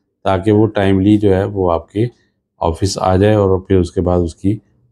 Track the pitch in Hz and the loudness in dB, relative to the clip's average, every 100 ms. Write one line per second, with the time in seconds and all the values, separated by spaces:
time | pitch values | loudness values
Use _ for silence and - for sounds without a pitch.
0 | _ _ - 95 101 104 107 104 98 95 | _ _ -4 -2 2 2 2 0 0 2
1 | 98 107 104 95 101 101 90 82 - 101 | 2 2 2 0 -2 -2 -2 -2 -4 -6
2 | 120 - _ _ _ _ 87 82 95 - | -6 -8 _ _ _ _ -6 -4 -6 -4
3 | 92 92 104 107 98 95 95 95 87 - | -2 2 2 2 2 -2 0 0 0 -2
4 | 87 90 85 - 98 107 _ _ _ | -2 -2 -2 -4 -6 -6 _ _ _